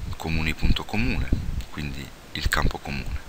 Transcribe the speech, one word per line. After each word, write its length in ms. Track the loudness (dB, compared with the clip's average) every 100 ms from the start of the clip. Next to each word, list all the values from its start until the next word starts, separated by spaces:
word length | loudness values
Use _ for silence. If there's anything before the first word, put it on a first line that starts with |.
| -6 -6
comuni.comune, 1120 | -2 -2 0 2 2 2 0 -2 0 0 0 0 -2 -6 -6
quindi 380 | -8 -6 -8 -10 -14 -2
il 140 | 2 4
campo 300 | 6 4 4
comune 420 | -2 -6 -4 -6